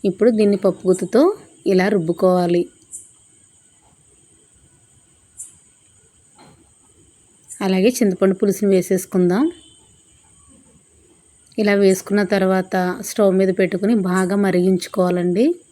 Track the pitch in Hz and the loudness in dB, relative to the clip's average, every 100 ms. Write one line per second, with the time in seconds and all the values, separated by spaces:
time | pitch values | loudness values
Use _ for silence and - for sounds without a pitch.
0 | 202 180 220 220 208 202 196 185 180 180 | -4 0 0 2 0 2 -2 -2 -2 -2
1 | 180 226 320 440 - _ - 185 185 208 | 0 2 2 0 -12 _ -2 0 0 -2
2 | 165 170 185 180 175 175 170 _ _ - | -2 0 0 2 0 -2 -2 _ _ -20
3 | - _ _ _ _ _ _ _ _ _ | -20 _ _ _ _ _ _ _ _ _
4 | _ _ _ _ _ _ _ _ _ _ | _ _ _ _ _ _ _ _ _ _
5 | _ _ _ _ - _ _ _ _ _ | _ _ _ _ -20 _ _ _ _ _
6 | 1077 1077 1077 _ - 1077 _ _ _ _ | _ _ _ _ -20 _ _ _ _ _
7 | _ _ _ _ _ - 196 185 202 254 | _ _ _ _ _ -8 -2 2 2 2
8 | 208 185 190 190 202 196 202 190 180 190 | -2 2 0 0 -2 -2 0 0 0 -4
9 | - 190 180 185 311 - - _ _ _ | -2 0 0 2 -2 -4 -20 _ _ _
10 | _ _ _ _ _ _ _ _ _ _ | _ _ _ _ _ _ _ _ _ _
11 | _ _ _ _ _ - 208 202 196 190 | _ _ _ _ _ -4 0 2 2 2
12 | - 202 190 196 190 190 185 190 180 180 | 0 -2 0 0 0 0 -2 -4 -4 -6
13 | 202 - 202 185 190 185 185 190 202 233 | -10 0 2 2 0 0 -2 -2 0 0
14 | 185 185 185 196 196 180 180 185 - - | 0 -2 0 0 0 2 2 0 -2 -2
15 | 180 180 175 175 269 349 _ | -2 0 -2 0 0 -2 _